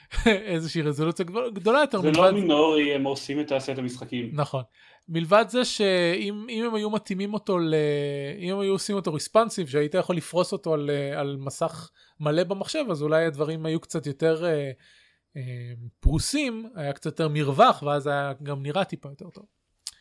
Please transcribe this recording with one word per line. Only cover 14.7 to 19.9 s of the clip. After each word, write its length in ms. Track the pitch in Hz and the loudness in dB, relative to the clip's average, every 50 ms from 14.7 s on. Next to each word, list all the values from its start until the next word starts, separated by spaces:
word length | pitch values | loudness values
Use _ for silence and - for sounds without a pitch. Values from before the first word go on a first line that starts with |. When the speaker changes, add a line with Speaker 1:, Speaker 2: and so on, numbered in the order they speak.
| 131 - _ _ _ _ _ _ _ _ _ _ _ | -8 -12 _ _ _ _ _ _ _ _ _ _ _
Speaker 1:
אה, 60 | 151 127 127 123 123 120 120 120 117 120 120 - _ | -12 -10 -10 -10 -10 -10 -12 -14 -14 -14 -16 -16 _
פרוסים, 680 | - 139 143 156 - - - 294 302 254 226 220 226 226 254 | 2 4 4 4 0 0 -2 -2 -2 -2 -4 -6 -10 -12 -10
היה 180 | 190 151 143 139 | -8 -6 -6 -6
קצת 140 | - - | -6 -8
יותר 220 | 160 151 - 165 156 | -10 -4 -2 -2 0
מרווח, 540 | 147 151 151 135 135 143 220 254 208 - 147 | 2 0 0 0 6 6 6 6 6 2 0
ואז 240 | 143 143 147 139 | -2 -2 -2 0
היה 260 | 143 143 143 139 139 139 131 147 | 0 -2 -2 -2 -4 -6 -8 -8
גם 200 | 143 143 139 135 | -8 -8 -8 -6
נראה 220 | 143 147 185 190 | -4 -2 -2 -2
טיפה 240 | - - 165 - 139 | -4 -6 -12 -12 -16
יותר 220 | 139 - - 180 | -18 -16 -18 -20
טוב. 140 | - 185 202 _ _ _ _ _ _ _ _ - | -18 -20 -20 _ _ _ _ _ _ _ _ -18